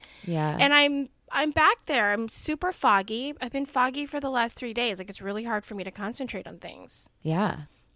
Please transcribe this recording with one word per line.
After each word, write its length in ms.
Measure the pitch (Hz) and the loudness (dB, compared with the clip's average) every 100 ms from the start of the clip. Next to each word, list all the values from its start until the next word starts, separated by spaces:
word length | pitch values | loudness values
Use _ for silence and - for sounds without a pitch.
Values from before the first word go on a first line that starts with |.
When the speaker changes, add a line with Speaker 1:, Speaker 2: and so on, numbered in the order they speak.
| - - | -10 -12
Speaker 1:
Yeah. 320 | - 165 151 151 | -2 0 2 4
Speaker 2:
And 160 | 277 | 4
I'm, 340 | 294 285 285 269 _ - | 6 4 2 -4 _ -6
I'm 220 | 262 302 | -2 0
back 340 | 302 320 466 - | 4 4 4 0
there. 260 | 269 208 | 2 2
I'm 160 | 208 226 | 2 0
super 440 | - - 302 359 | -2 0 0 -2
foggy. 640 | - 262 196 196 226 277 285 | 2 4 4 4 -4 -6 -6
I've 120 | 247 | -6
been 140 | 269 269 | -4 -2
foggy 380 | 262 254 269 | 2 0 0
for 140 | 285 294 | -4 -4
the 120 | 277 | -2
last 260 | 254 233 - | 0 0 -2
three 180 | 240 | -6
days. 240 | 226 240 190 | -2 -2 -2
Like, 120 | 202 | -6
it's 120 | 196 | -8
really 220 | 196 208 | -6 -4
hard 200 | 233 214 | -2 -4
for 120 | - 208 | -4 -8
me 80 | |
to 80 | 185 | -8
concentrate 560 | 190 208 - 254 208 - | -6 -6 -6 -6 -8 -10
on 100 | 175 | -12
things. 500 | - - - - - _ | -14 -14 -12 -10 -10 _
Speaker 1:
Yeah. 400 | 151 165 208 - 147 _ _ | 0 2 2 -2 -10 _ _